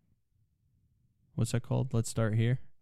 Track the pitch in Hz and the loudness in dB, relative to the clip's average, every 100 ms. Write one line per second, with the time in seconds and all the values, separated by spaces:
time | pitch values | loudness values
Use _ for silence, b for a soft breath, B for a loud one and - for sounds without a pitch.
0 | _ _ _ _ _ _ _ _ _ _ | _ _ _ _ _ _ _ _ _ _
1 | _ _ _ - 117 120 - 123 127 117 | _ _ _ -2 0 0 -2 -2 0 0
2 | - - 110 110 113 127 - - | 0 0 0 2 2 0 -4 -16